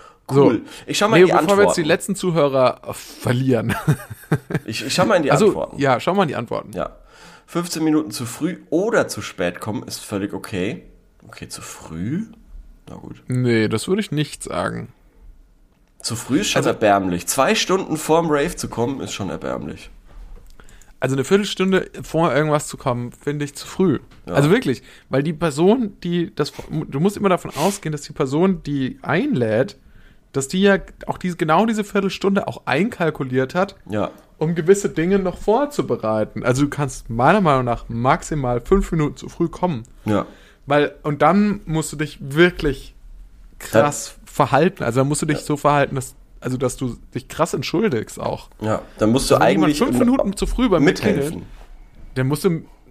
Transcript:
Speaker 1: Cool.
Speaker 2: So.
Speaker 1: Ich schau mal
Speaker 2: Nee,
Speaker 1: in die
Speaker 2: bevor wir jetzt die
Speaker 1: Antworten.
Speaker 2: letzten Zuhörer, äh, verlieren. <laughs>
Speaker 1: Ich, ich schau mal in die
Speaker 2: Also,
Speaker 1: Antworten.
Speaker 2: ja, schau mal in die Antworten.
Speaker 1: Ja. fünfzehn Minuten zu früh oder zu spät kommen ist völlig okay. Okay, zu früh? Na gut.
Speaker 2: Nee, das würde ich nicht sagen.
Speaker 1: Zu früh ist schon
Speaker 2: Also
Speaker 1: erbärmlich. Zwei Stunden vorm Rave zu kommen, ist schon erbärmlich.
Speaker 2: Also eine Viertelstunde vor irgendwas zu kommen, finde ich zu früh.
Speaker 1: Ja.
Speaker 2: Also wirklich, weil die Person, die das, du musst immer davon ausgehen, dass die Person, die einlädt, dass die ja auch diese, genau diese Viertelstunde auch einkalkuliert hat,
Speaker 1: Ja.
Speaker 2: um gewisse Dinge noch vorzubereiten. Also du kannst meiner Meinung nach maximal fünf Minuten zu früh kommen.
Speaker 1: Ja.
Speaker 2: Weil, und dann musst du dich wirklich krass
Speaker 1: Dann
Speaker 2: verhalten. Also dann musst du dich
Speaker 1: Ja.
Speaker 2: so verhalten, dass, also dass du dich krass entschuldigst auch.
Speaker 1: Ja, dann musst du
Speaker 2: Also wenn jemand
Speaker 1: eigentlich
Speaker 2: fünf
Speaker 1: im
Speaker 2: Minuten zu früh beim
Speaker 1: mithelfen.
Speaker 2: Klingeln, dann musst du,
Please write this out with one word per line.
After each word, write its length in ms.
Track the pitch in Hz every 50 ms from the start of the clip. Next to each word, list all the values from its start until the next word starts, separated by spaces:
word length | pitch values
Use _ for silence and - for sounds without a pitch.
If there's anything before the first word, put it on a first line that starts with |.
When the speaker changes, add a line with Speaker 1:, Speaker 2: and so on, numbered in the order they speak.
| - - - _ _ -
Speaker 1:
Cool. 300 | 135 139 139 135 117 90 -
Speaker 2:
So. 80 | - - - -
Speaker 1:
Ich 100 | - 147
schau 120 | - 202 214
mal 80 | 220
Speaker 2:
Nee, 60 | 165 185
Speaker 1:
in 40 |
die 60 | 175 -
Speaker 2:
bevor 240 | - 151 185 202
wir 60 | 196 202
jetzt 100 | 175 -
die 60 | -
Speaker 1:
Antworten. 60 | 165
Speaker 2:
letzten 280 | 151 170 190 - - 190
Zuhörer, 680 | - - 180 160 165 147 143 131 135 127 123 - - -
äh, 60 | - 110
verlieren. 840 | - - - - - - 110 117 127 135 131 127 113 113 113 104 -
<laughs> 60 | - - 143 - - - 107 - - - 156 131 - - 160 147 -
Speaker 1:
Ich, 200 | 104 110 - 110
ich 80 | 135 -
schau 120 | - 185
mal 100 | - -
in 80 | 175 151
die 80 | 127
Speaker 2:
Also, 160 | 147 147 214
Speaker 1:
Antworten. 320 | 202 147 78 - - - -
Speaker 2:
ja, 200 | 139 135 127 113
schau 140 | - 175 180
mal 80 | 202 190
in 40 | 147
die 60 | 110
Antworten. 360 | 113 123 - - 110 - - 104
Speaker 1:
Ja. 180 | 90 76 - - - - - - - - - - - _ -
fünfzehn 320 | - 175 175 175 - 160 156
Minuten 280 | 156 156 156 156 151
zu 160 | - - 123
früh 300 | 117 - - 147 175 180 - - -
oder 380 | - 170 196 226 220 180 131
zu 160 | - - 113 -
spät 360 | - - - 90 87 85 -
kommen 220 | - 110 104 117 -
ist 120 | - - - -
völlig 280 | - 107 98 101 98 -
okay. 500 | 92 - - 107 92 90 107 151 180 - - - _ _ _ _ _ -
Okay, 200 | - - - -
zu 140 | - - - -
früh? 640 | - - - - - 80 82 90 110 147 190 226 - - - - - - - - - - - -
Na 80 | - -
gut. 260 | - - - 156 - -
Speaker 2:
Nee, 400 | - 127 123 127 120 117 113 107
das 200 | 104 113 107 -
würde 140 | - 185 220
ich 100 | 202 -
nicht 320 | 143 151 147 - - - -
sagen. 460 | - - 87 92 110 113 113 113 117 - _ _ _ _ - - - - - - _ _ _ _ _ _ _ _ _ _ _
Speaker 1:
Zu 160 | - - 117
früh 260 | 117 - - 123 165
ist 80 | 208 -
schon 80 | - 139
Speaker 2:
Also 100 | 131 -
Speaker 1:
erbärmlich. 560 | - - 113 104 101 98 95 95 87 85 -
Zwei 300 | - - - 131 175 220
Stunden 420 | 220 - - 180 190 180 - 151
vorm 300 | 151 - - 156 170 170 165
Rave 260 | 147 143 143 175 175
zu 140 | - - 117
kommen, 320 | - 113 117 131 139 127
ist 120 | 80 107 -
schon 180 | - 104 92
erbärmlich. 580 | 78 82 - 65 64 60 64 76 85 - - - - - - - - - - - - - - - - - - - - - - - - -
Speaker 2:
Also 160 | - 135 131
eine 80 | 135 127
Viertelstunde 640 | - 190 202 214 190 - - 190 190 190 185 - - - - -
vor 280 | - - 160 165 165 120
irgendwas 320 | 143 156 156 147 151 -
zu 100 | - -
kommen, 340 | - - 139 123 120 120 120 -
finde 320 | - - 151 147 147 147
ich 100 | 143 -
zu 100 | - -
früh. 320 | - - - 190 180 131 - - - - - -
Speaker 1:
Ja. 60 | - 90
Speaker 2:
Also 180 | - 143 151
wirklich, 320 | 190 254 254 165 123 - - - - - - -
weil 140 | - 135 139
die 100 | 165 165
Person, 640 | 147 170 165 135 143 170 190 220 262 233 196 - - -
die 300 | 175 175 175 165 - -
das, 180 | - 151 - - - - -
du 300 | - 160 151 - - 139
musst 180 | 165 208 208
immer 120 | - 208 190
davon 200 | 180 170 - - -
ausgehen, 360 | 135 151 196 196 - - 156 151
dass 80 | 143
die 120 | - - 147
Person, 480 | - 147 131 135 156 180 196 190 165
die 380 | - 143 147 139 131 127 127 -
einlädt, 760 | - - 143 170 262 302 240 135 117 110 107 113 139 202 - - - - - - - - - _ _ _ -
dass 140 | 139 135 -
die 120 | - 185
ja 160 | 196 202 196 190 - - - - -
auch 100 | - -
diese, 180 | - - 180 170
genau 300 | - 180 156 156 175 220
diese 180 | 226 226 214 202
Viertelstunde 640 | - - 202 196 190 - - - 208 196 196 -
auch 140 | - 123 - -
einkalkuliert 880 | - 123 143 190 247 - - 180 156 151 - 143 131 127 127 131 127 -
hat, 200 | 180 196 196 - - - -
Speaker 1:
Ja. 220 | 98 107 92 - - - - _ _
Speaker 2:
um 180 | - 156 160 170
gewisse 340 | 165 156 170 202 202 202 202
Dinge 300 | 202 156 160 180 196 196
noch 180 | 185 180 175
vorzubereiten. 1040 | - - - 208 254 294 285 - - 262 202 127 113 - 110 110 110 107 104 - 110 -
Also 200 | 123 123 131 147
du 60 | 143
kannst 400 | - - 147 127 - - - -
meiner 320 | 117 117 123 147 185 214
Meinung 240 | 190 156 139 131 127
nach 200 | 120 117 - - -
maximal 720 | 120 117 120 127 156 175 - - 156 151 131 123 123 120
fünf 300 | - - 190 196 196 -
Minuten 240 | 185 160 147 143 131
zu 100 | - - -
früh 180 | - - 170 165
kommen. 340 | - - - 180 151 113 110 - - - -
Speaker 1:
Ja. 200 | 107 104 98 - - - - - - - _ -
Speaker 2:
Weil, 280 | - 139 147 143 135 - -
und 200 | - 151 147 143 151
dann 380 | - 170 202 208 208 190 202 -
musst 260 | - 156 156 156 -
du 40 | -
dich 240 | 147 151 147 - -
wirklich 720 | 139 135 135 156 175 180 175 - 160 147 131 - - - - - - - - - - - - - - - -
krass 580 | - - - - 110 139 147 143 - - - -
Speaker 1:
Dann 100 | - -
Speaker 2:
verhalten. 560 | - - - 143 123 - 135 160 185 190 - 135
Also 160 | 127 113 131
dann 80 | 135
musst 140 | 139 147 - -
du 20 |
dich 140 | 151 147 147
Speaker 1:
Ja. 40 | -
Speaker 2:
so 120 | - 151
verhalten, 380 | 143 - 147 147 143 139 - 135
dass, 200 | 135 131 - - - - - - -
also 160 | - 127 127
dass 200 | 123 127 123 -
du 180 | - 139 123 113 - - - -
dich 120 | 123 -
krass 280 | - - - 156 - -
entschuldigst 640 | 170 - - - 160 - 214 131 110 - - - -
auch. 300 | - - - - - - - -
Speaker 1:
Ja, 220 | 107 107 107 - - - - -
dann 100 | 110 107
musst 200 | 117 135 131 -
du 40 | -
Speaker 2:
Also 80 | - 95
wenn 60 | 117 -
jemand 120 | - - 151
Speaker 1:
eigentlich 80 | 147 -
Speaker 2:
fünf 200 | 240 285 247 240
Speaker 1:
im 60 | 247
Speaker 2:
Minuten 320 | 240 262 269 - 202 190
zu 80 | - 196
früh 240 | - - - 247 240
beim 140 | 185 160 139
Speaker 1:
mithelfen. 380 | 175 - - - 208 190 151 139
Speaker 2:
Klingeln, 200 | 151 170 180 - - - - - - - - - - - - - - -
dann 140 | 131 131
musst 160 | 131 151 151 -
du, 160 | 196 165 156 - - - _ _ -